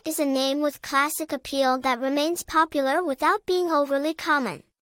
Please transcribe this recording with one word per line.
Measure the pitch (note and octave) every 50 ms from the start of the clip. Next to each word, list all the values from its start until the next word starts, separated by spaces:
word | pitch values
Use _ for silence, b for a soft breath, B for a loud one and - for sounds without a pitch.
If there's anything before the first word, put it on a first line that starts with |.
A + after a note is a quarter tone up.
| -
is | D#4+ D#4+ -
a | D4+
name | C#4 C4+ C4 C4+ C4+ C#4 D4 D4+
with | D4 C#4+ -
classic | - - D4 C#4 C#4+ D#4 - - D#4+ -
appeal | D4 C4 - - C#4+ C4+ C4+ C4 B3+
that | C4 B3+ C4 B3+ A#3+
remains | C4+ C4+ C#4 C#4+ D4 D#4+ F4 - -
popular | - - D#4+ D#4+ D#4+ - D4 C4+ C4 C#4 E4+ F#4
without | D#4 C4 - D4+ D#4+ F#4+ G#4+ -
being | - F4+ F4+ F4+ E4+
overly | D#4+ D4 C#4+ C4+ C#4 C#4 C#4+ D#4 D#4+
common. | - - E4 D4+ C#4+ B3+ G3+ D3+ A#2 - _ _ _ _ _